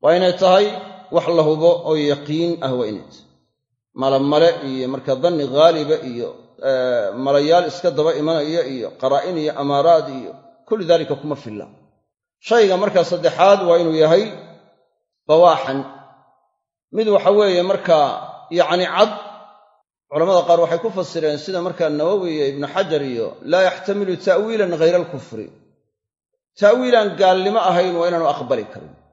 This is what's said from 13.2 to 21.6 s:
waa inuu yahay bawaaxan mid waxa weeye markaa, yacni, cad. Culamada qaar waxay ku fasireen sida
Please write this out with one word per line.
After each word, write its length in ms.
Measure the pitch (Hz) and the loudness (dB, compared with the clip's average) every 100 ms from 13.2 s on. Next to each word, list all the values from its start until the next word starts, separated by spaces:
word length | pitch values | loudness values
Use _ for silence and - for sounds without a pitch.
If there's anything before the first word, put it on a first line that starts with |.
| 160 - 190 196 180 | -2 4 4 4 4
waa 100 | 170 | 2
inuu 200 | 170 160 | 2 2
yahay 320 | 156 175 220 - - - _ _ _ _ _ _ - | 4 4 0 -10 -20 -20 _ _ _ _ _ _ 0
bawaaxan 560 | 156 175 156 - 135 135 - - _ _ _ _ _ _ _ _ | 4 6 4 -4 -8 -10 -18 -20 _ _ _ _ _ _ _ _
mid 140 | 202 220 | -4 2
waxa 240 | 202 175 | 2 4
weeye 320 | 208 202 175 | 4 2 2
markaa, 440 | 180 196 - 160 143 - - - - | 0 -4 2 2 2 -2 -12 -18 -8
yacni, 340 | 170 151 175 175 | -2 0 0 -2
cad. 260 | 165 220 - - - - _ _ _ _ _ _ | 2 0 0 -16 -20 -20 _ _ _ _ _ _
Culamada 300 | 143 175 180 | -4 2 2
qaar 180 | 175 170 | 2 2
waxay 200 | 165 165 | 2 -2
ku 100 | - | -4
fasireen 480 | 185 170 170 156 147 | -6 -6 -4 -4 -4
sida 220 | 147 185 | -6 -6